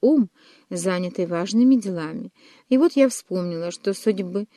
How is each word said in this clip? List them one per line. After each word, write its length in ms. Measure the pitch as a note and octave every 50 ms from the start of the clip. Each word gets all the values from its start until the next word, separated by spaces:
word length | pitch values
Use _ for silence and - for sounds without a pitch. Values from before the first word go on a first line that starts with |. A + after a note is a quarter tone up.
ум, 300 | - B3+ D#4 D4+ A3+ F3+ _ _ _ _ _ _ _ _
занятый 560 | F#3 F3 E3+ F#3 F#3 F3+ F3+ F3+ F3 - F#3
важными 480 | E3+ E3+ E3+ F3 G3+ G3+ A3+ B3 B3+ C4+
делами. 580 | B3 G3+ G3 F#3 E3+ D#3+ D#3 D#3+ - - F#3 - _ _ _ _ _ _ _
И 80 | B3+ C4
вот 140 | D4+ E4+ -
я 180 | C#4 C4+ C4
вспомнила, 600 | A#3+ - - - F#3 F#3 F3+ F3 E3+ E3 E3 F3
что 220 | F3 - - G3+ G3
судьбы 540 | - - A3 G#3+ F#3+ G3 F3+ F3 G3+ G#3 - _